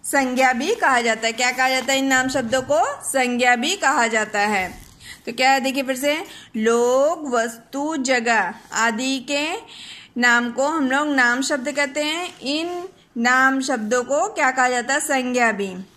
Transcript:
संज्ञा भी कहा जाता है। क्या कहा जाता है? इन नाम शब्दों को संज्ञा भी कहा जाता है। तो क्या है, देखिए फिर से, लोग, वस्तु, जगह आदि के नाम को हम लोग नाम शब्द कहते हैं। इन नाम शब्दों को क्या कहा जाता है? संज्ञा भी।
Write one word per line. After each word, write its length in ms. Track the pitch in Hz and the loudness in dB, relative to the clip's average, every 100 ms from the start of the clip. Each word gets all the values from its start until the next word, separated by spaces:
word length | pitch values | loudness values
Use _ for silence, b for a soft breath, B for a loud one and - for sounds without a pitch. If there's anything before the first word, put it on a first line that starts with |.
संज्ञा 500 | - 285 262 254 262 | 0 0 0 2 2
भी 220 | 247 311 466 | 2 -2 0
कहा 260 | 320 262 | 2 2
जाता 260 | 233 220 226 | 2 0 -2
है। 60 | |
क्या 180 | 226 247 | 0 -2
कहा 180 | 247 262 | 2 0
जाता 240 | 262 254 | 0 0
है? 60 | 269 | 0
इन 60 | 269 | 2
नाम 220 | 262 262 | 2 2
शब्दों 340 | 269 226 262 | -2 0 -2
को 400 | 254 294 466 571 - | 0 0 2 -2 -4
संज्ञा 460 | 269 247 240 247 247 | -2 0 2 2 2
भी 200 | 285 392 | 0 0
कहा 320 | 285 294 233 | 2 2 2
जाता 320 | 220 214 214 | 0 -2 0
है। 420 | 208 208 180 - - B B B - | 0 0 -2 -10 -20 B B B -12
तो 80 | |
क्या 180 | 233 262 | 0 4
है, 80 | 269 | 4
देखिए 240 | 262 269 | 2 -2
फिर 120 | 262 254 | -2 -2
से, 280 | 285 302 403 B B 220 | 0 -2 -6 B B -2
लोग, 760 | 220 233 240 254 285 339 294 | 2 4 4 4 2 0 -2
वस्तु, 640 | 240 233 233 - 269 294 320 | -2 -2 -6 -10 -6 -4 -2
जगह 560 | 254 247 233 226 180 214 - | 0 0 2 0 0 -6 -8
आदि 460 | - 226 302 262 269 | 0 0 0 -2 -4
के 340 | 240 285 311 403 - B B B B - | -2 -2 -2 -6 -10 B B B B 0
नाम 340 | 240 240 240 | 2 2 2
को 160 | 233 277 | -2 0
हम 240 | 320 262 | 2 2
लोग 160 | 269 302 | 2 2
नाम 340 | 277 240 247 | 2 2 2
शब्द 300 | 262 294 254 | -2 -2 -4
कहते 320 | 285 285 285 | -2 -2 -2
हैं। 360 | 302 330 359 - | -2 -2 -6 -8
इन 480 | 247 302 339 349 381 b b 240 | -6 -4 -4 -8 -10 b b -2
नाम 440 | 240 254 262 269 | 2 4 4 2
शब्दों 420 | 262 254 214 247 | -2 -2 0 -2
को 300 | 240 285 392 | 0 0 0
क्या 180 | 427 269 | 0 0
कहा 180 | 262 254 | 2 2
जाता 240 | 247 240 | 0 0
है? 60 | 277 | -2
संज्ञा 520 | 302 269 254 247 233 | 0 -2 0 2 2
भी। 240 | 214 196 180 190 | 0 -6 -8 -14